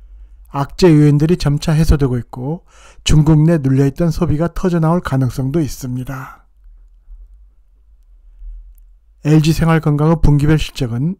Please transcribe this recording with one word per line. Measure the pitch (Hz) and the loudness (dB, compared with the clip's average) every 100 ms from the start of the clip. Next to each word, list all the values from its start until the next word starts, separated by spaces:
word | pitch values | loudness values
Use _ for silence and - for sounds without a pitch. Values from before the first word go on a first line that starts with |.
| - - - - - | -20 -20 -20 -20 -12
악재 | 139 139 - 180 | -8 -8 2 4
요인들이 | 151 147 147 160 175 | 6 6 4 2 0
점차 | 151 147 - | 0 -2 -2
해소되고 | 156 160 156 139 123 | 0 2 2 0 -4
있고 | 117 127 127 170 _ _ - - | -8 -12 -10 -10 _ _ -20 -8
중국 | - 151 151 156 | 0 2 4 4
내 | 156 170 | 4 2
눌려있던 | 135 131 139 135 170 | 0 0 0 0 -2
소비가 | 156 170 147 165 | -2 -2 -2 -4
터져나올 | - 190 175 156 175 | -4 -2 0 0 -2
가능성도 | - 135 131 - 131 156 | -2 -2 -2 -4 -4 -4
있습니다. | 139 - 127 127 123 135 131 - _ _ - - - _ - - - - - _ _ _ _ _ _ _ _ - - - - - - _ _ _ 147 | -4 -6 -10 -10 -10 -14 -16 -20 _ _ -20 -20 -20 _ -20 -20 -20 -20 -20 _ _ _ _ _ _ _ _ -20 -18 -18 -20 -20 -20 _ _ _ 2
엘지 | 156 151 | 2 2
생활건강의 | 156 165 165 156 147 151 165 | 0 0 0 0 0 0 0
분기별 | 147 147 147 156 | 2 0 2 0
실적은 | - - 127 117 151 190 | -2 -8 -6 -4 -6 -6